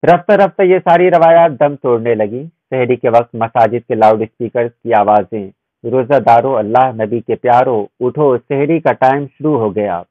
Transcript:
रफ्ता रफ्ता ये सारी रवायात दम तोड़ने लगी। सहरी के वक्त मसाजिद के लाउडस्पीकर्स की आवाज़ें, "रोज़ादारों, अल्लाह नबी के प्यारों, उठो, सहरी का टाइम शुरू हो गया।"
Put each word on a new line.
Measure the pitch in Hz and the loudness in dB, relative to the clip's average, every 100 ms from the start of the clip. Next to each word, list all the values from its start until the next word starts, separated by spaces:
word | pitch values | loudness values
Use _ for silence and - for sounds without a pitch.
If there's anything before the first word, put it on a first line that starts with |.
रफ्ता | 160 170 165 | 2 0 2
रफ्ता | 202 196 - | 0 0 0
ये | 190 185 | 0 2
सारी | 180 170 185 | 2 2 4
रवायात | 175 165 165 170 | 4 4 4 2
दम | 127 147 143 | 2 -2 -2
तोड़ने | 131 117 113 | -2 -2 0
लगी। | 110 107 120 160 | -2 -2 -6 -12
सहरी | _ _ 131 123 123 | _ _ -4 -2 -2
के | 127 | 0
वक्त | 117 120 117 | 0 -2 -6
मसाजिद | 113 127 113 120 | -4 0 0 0
के | - | -6
लाउडस्पीकर्स | 117 110 110 110 _ 117 120 120 | 0 2 2 -4 _ -6 -4 -6
की | _ 117 | _ -2
आवाज़ें, | 110 101 104 95 110 95 _ _ _ | 0 2 0 0 -10 -12 _ _ _
"रोज़ादारों, | 120 127 120 139 110 117 127 127 | -6 -4 0 0 4 2 2 -2
अल्लाह | 104 120 131 | 0 0 0
नबी | 113 107 117 | -2 -4 -4
के | 113 | -6
प्यारों, | 113 123 120 131 117 101 _ 123 | -4 0 2 2 -2 -4 _ -6
उठो, | 123 147 120 | 0 0 0
सहरी | _ 139 147 165 | _ -4 -2 0
का | 147 | -2
टाइम | 120 131 139 139 | 0 0 0 -6
शुरू | _ 151 143 | _ -4 -2
हो | 107 | -2
गया।" | 95 104 87 87 | -2 -4 -6 -10